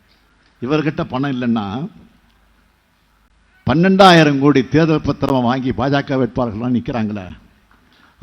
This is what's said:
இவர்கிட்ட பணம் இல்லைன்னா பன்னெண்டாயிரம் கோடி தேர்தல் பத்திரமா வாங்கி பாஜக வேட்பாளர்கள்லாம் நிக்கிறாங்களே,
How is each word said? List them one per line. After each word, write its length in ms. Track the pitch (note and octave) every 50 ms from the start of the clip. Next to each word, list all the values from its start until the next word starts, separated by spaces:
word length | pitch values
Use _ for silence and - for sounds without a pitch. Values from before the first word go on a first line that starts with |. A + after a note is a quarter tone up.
| _ _ _ _ _ _ _ _ _ _ _ _ A#2+
இவர்கிட்ட 380 | B2 D3+ D3+ D3 D#3 - - E3 A2 B2
பணம் 200 | B2+ C#3 C#3+ C3+
இல்லைன்னா 320 | B2 B2 A#2+ A#2 A#2 G2+ G2 G2 C3 E3 - - - - _ _ _ _ _ _ _ _ _ _ _ _ _ _ _ _ _ _ _ _ _ _ _ _ _ _ _ _ _ _ _ _
பன்னெண்டாயிரம் 720 | - B2 D#3+ F3+ G3 F#3+ F#3 G3 F#3+ F3 E3 D#3 D3 C#3+ C3+ C3+
கோடி 180 | D3 C#3 C#3 A#2
தேர்தல் 400 | - C3+ D#3 E3 D#3+ D#3+ D3+ -
பத்திரமா 340 | C#3 C#3+ - C#3+ C3 C3+ C3 B2 A#2+
வாங்கி 220 | B2+ C3+ B2 C3 A#2+ -
பாஜக 360 | A#2+ C#3 C#3+ C#3 C#3 - C#3 C3
வேட்பாளர்கள்லாம் 540 | B2+ A2+ B2 C3 B2 A#2 F#2+ A2 A#2+ B2+ B2+
நிக்கிறாங்களே, 480 | A2+ - - C3 A#2+ A2 G#2 G#2+ G#2 F#2 F2 - - - _ _ _ _ _ _ _ _ _ _ _ _ _ _ _